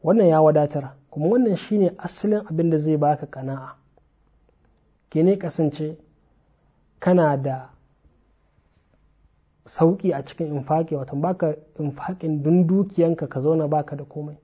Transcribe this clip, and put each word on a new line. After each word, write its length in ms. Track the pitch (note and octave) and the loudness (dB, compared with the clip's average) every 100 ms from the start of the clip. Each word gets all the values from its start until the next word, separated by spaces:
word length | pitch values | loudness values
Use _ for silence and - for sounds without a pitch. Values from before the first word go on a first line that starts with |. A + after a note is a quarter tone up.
Wannan 240 | - A3 F#3 | 2 4 6
ya 140 | D#3 | 6
wadatar, 520 | D#3 D3+ D3 D3 C3+ - _ | 6 6 2 -2 -8 -16 _
kuma 180 | - D#3+ | -4 0
wannan 280 | A#3+ A#3+ F3+ | 2 2 0
shi 200 | - G#3+ | -2 0
ne 120 | F3+ F3+ | 0 -2
asalin 440 | F3 - G#3 G#3 G#3 | -14 -6 -2 -2 -2
abin 220 | D#3+ E3+ | -2 0
da 80 | D#3 | 2
zai 200 | D3+ D3+ | 0 2
baka 280 | D3 D3 D3 | 2 0 -6
kana'a. 480 | C3+ C3 C3+ C3 - _ _ _ _ _ _ _ _ _ _ _ _ _ | -12 -10 -10 -12 -20 _ _ _ _ _ _ _ _ _ _ _ _ _
Ke 140 | D#3 | 2
ne 120 | F3 G3 | 2 2
kasance 600 | E3+ - D#3 C#3+ D#3 D#3+ _ _ _ _ _ _ _ _ _ _ | -2 -2 -2 -2 -8 -10 _ _ _ _ _ _ _ _ _ _
kana 380 | F3+ F3+ D#3 C#3 | 2 4 4 0
da 320 | C#3 C3 B2+ _ _ _ _ _ _ _ _ _ _ _ _ _ _ _ _ _ _ _ - | -4 -8 -12 _ _ _ _ _ _ _ _ _ _ _ _ _ _ _ _ _ _ _ -20
sauƙi 480 | - E3 F#3+ F#3 C#3+ | 0 2 2 -2 -4
a 80 | - | -8
cikin 220 | - D#3+ D3 | -10 -6 -6
infaƙi, 400 | C3+ D#3 E3 D3 | -2 -2 -2 -6
watan 260 | C3+ C#3+ | -6 -4
baka 340 | E3 F#3 E3 D3+ _ - | -4 -2 -2 -4 _ -8
infaƙin 600 | D3 C#3+ - F#3 D#3+ D3+ | -8 -8 -12 -8 -4 -2
dun 240 | C#3+ F3 E3+ | 2 4 4
dukiyanka 600 | F#3+ G3 F#3 E3 E3 C#3 | 2 0 0 0 0 -4
ka 100 | C3+ | -2
zauna 280 | C#3 D#3+ D3+ | 0 0 0
baka 260 | D3+ D3 C#3+ | -2 -4 -12
da 80 | C#3+ | -12
komai. 320 | D3+ D3+ D3 | -12 -14 -16